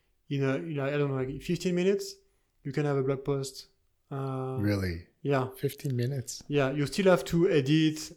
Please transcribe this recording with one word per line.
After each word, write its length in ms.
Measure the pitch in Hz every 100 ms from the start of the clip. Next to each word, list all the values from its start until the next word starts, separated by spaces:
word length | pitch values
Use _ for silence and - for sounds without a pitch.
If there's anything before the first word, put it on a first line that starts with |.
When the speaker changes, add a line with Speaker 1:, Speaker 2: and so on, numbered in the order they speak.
| _ _ -
Speaker 1:
in 140 | 139
a, 100 | 135
in 240 | 135 170 143
a, 60 |
I 60 | 135
don't 160 | 147 143
know, 60 | 135
like 260 | 131 135
fifteen 320 | - 170 185
minutes, 400 | 175 185 208 - - _ _ _ _
you 80 | 143
can 140 | 143
have 120 | 147 139
a 60 |
blog 220 | 135 135
post. 420 | 143 139 135 - - _ _ _ _
Uh, 440 | 139 135 131 131 131
Speaker 2:
Really? 460 | 101 101 92 85 - _
Speaker 1:
Yeah. 260 | 139 139 127 -
Speaker 2:
Fifteen 400 | 139 - 143 120
minutes? 440 | 120 139 - - -
Speaker 1:
Yeah, 240 | 143 131
you 160 | 147 139
still 200 | - 190
have 180 | 175
to 260 | - 170 190
edit, 640 | 156 131 156 156 156 -